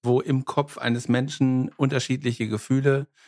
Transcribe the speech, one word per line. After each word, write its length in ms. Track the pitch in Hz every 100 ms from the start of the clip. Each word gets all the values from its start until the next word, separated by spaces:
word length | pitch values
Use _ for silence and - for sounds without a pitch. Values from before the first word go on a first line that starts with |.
wo 180 | 120 123
im 240 | - 135 127
Kopf 320 | - 147 -
eines 300 | 123 117 120
Menschen 640 | 139 143 - 131 127 127 -
unterschiedliche 720 | 139 135 - 127 123 120 110
Gefühle 600 | 107 - 135 139 135 143 _